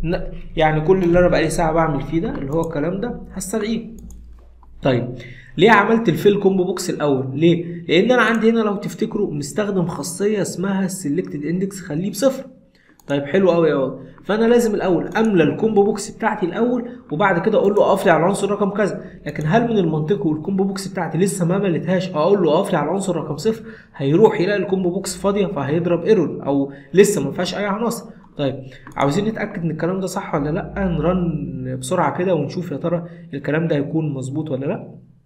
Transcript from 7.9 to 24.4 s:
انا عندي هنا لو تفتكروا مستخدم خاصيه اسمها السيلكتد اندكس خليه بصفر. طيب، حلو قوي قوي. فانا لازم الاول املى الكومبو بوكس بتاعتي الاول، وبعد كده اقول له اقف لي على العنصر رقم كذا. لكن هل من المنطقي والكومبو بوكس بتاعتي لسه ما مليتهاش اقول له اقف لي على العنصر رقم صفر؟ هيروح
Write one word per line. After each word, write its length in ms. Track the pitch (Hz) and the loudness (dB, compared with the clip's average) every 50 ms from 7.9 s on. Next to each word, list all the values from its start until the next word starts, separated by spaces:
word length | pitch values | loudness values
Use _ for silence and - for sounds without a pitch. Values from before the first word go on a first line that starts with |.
| 143 170 202 226 | 2 4 4 4
انا 100 | 247 247 | 4 4
عندي 280 | 220 220 233 220 208 220 | 4 2 2 2 2 2
هنا 100 | 226 226 | 2 4
لو 160 | 220 214 202 | 0 0 -2
تفتكروا 580 | 196 - - - - 220 - - 208 208 - 156 | -2 -6 -8 -4 -4 -4 -4 -2 -4 -4 -2 -4
مستخدم 520 | 147 143 - - - 214 202 202 190 170 | -6 -8 -6 -4 -4 -2 0 0 0 -2
خاصيه 560 | - - - 139 - - - 196 208 214 202 | -2 -4 -6 -8 -8 -6 -2 -2 0 0 0
اسمها 440 | 175 - - 170 180 196 196 190 190 | -2 -4 -4 -4 -4 -2 -2 0 -2
السيلكتد 600 | 180 - - - 147 143 170 190 - 175 147 147 | -2 -4 -6 -4 -2 -2 -2 -2 -4 -6 -8 -4
اندكس 360 | 151 170 185 185 190 - - | -2 -2 -2 -2 -4 -6 -10
خليه 300 | - - 147 151 185 202 | -10 -6 -6 -4 -4 -4
بصفر. 340 | - - 285 262 - - - - - - _ _ _ _ _ _ _ _ _ - | -4 2 0 0 0 0 -10 -14 -18 -20 _ _ _ _ _ _ _ _ _ -4
طيب، 160 | 139 143 143 | -2 -2 -2
حلو 280 | - - 196 190 180 | 0 2 4 4 4
قوي 200 | 165 170 165 156 | 4 4 4 2
قوي. 280 | 143 139 131 127 - - - - - - - | 2 2 0 -2 -4 -10 -16 -18 -20 -20 -4
فانا 220 | - 190 214 226 | -4 0 2 4
لازم 300 | 233 240 240 226 220 208 | 4 4 4 4 2 0
الاول 320 | 190 - 185 175 160 - - | 0 0 2 0 0 0 -2
املى 360 | - 208 220 226 202 175 156 | 0 0 2 4 4 4 4
الكومبو 400 | 143 - - - 220 214 196 202 | 4 2 2 0 2 4 4 4
بوكس 260 | 208 - - - - | 4 2 -4 -6 -10
بتاعتي 360 | - - - 214 - - 190 | -10 -4 -2 -2 -2 0 -4
الاول، 440 | 170 - 202 233 247 254 240 - - - - - - | -4 0 0 0 0 0 -2 -4 -6 -12 -16 -10 -8
وبعد 340 | - 151 208 196 190 170 180 | -2 0 2 2 2 2 2
كده 120 | 220 202 180 | 2 2 4
اقول 180 | 160 202 208 | 4 4 4
له 60 | 202 | 4
اقف 240 | 156 127 185 190 - | 4 4 4 2 4
لي 60 | 196 | 4
على 80 | 165 156 | 4 6
العنصر 320 | 160 180 202 196 202 196 | 4 2 0 0 -2 -2
رقم 180 | 208 202 208 196 | 0 0 0 -2
كذا. 360 | - 202 214 180 - - - - - - - | 0 0 0 0 -2 -4 -10 -14 -18 -12 -12
لكن 180 | 151 143 - 151 151 | -10 -8 -4 -2 2
هل 200 | 175 233 247 240 | 2 2 2 4
من 100 | 226 208 | 2 2
المنطقي 520 | 180 160 160 156 156 - 208 - - 160 | 2 2 0 -2 0 0 -2 0 0 -2
والكومبو 340 | 151 - - - 196 190 196 | -2 -2 -4 -4 -2 0 0
بوكس 240 | 196 196 - - - | 0 -2 -6 -8 -8
بتاعتي 300 | - 196 170 156 - 156 | -6 -6 -6 -2 0 2
لسه 280 | 190 196 - - 175 | 2 2 2 0 0
ما 120 | 160 180 202 | 0 2 2
مليتهاش 520 | 202 196 165 - 151 156 185 180 - - | 2 0 0 0 0 0 0 0 0 -2
اقول 340 | - 151 151 180 202 202 180 | -2 0 2 4 4 4 4
له 100 | 156 156 | 4 4
اقف 180 | 170 196 196 | 2 2 2
لي 60 | - 160 | 0 0
على 80 | 143 | 0
العنصر 300 | 147 175 196 196 - 170 | 0 -2 -2 -2 -2 -2
رقم 220 | 156 151 151 151 139 | -4 -4 -6 -6 -2
صفر؟ 260 | - 220 220 - - - - - - - - | -2 -2 -2 -2 -6 -18 -18 -20 -20 -20 -10
هيروح 460 | - 143 139 147 175 220 214 - - | -4 0 2 6 8 6 6 6 4